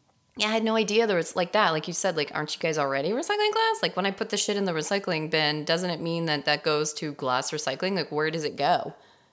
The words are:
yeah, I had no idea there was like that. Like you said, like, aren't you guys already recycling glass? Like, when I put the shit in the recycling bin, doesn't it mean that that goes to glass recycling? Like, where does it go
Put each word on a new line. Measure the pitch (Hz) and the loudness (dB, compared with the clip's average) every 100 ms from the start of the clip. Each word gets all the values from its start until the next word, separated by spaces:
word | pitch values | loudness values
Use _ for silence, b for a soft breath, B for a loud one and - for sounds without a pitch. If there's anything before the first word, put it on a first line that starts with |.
| _ _ _ - | _ _ _ -4
yeah, | 214 | 0
I | |
had | 220 | 2
no | 220 220 | 2 2
idea | 208 214 226 | 4 4 4
there | 175 | 2
was | 160 185 | 2 0
like | 175 | 0
that. | 214 185 | 4 4
Like | 156 165 | 2 -2
you | |
said, | 165 190 160 | -2 0 0
like, | 147 151 | -2 -2
aren't | 151 | -4
you | - | -2
guys | 165 151 | -2 0
already | 139 139 156 | 0 0 0
recycling | 240 330 415 427 | -2 -2 0 2
glass? | 440 453 427 | 2 2 2
Like, | 165 185 | -2 0
when | 196 | -2
I | |
put | 196 220 | -2 -2
the | 202 | -2
shit | - 202 | 0 0
in | 196 | 0
the | |
recycling | 160 151 196 196 160 156 | 0 0 0 0 -2 0
bin, | 160 151 151 147 | 2 2 0 0
doesn't | 165 180 | 0 0
it | 160 | -4
mean | 165 170 165 | -4 -2 0
that | 147 151 | 0 0
that | 147 | 0
goes | 156 151 151 - | 2 2 0 -2
to | 156 | -6
glass | 143 131 127 135 | -4 0 0 0
recycling? | 151 - 135 185 190 | -4 -4 -4 -2 -2
Like, | 147 | -2
where | 147 156 | -2 -2
does | 160 | -2
it | 147 - | -4 0
go | 147 156 151 - b b b | 2 2 0 -10 b b b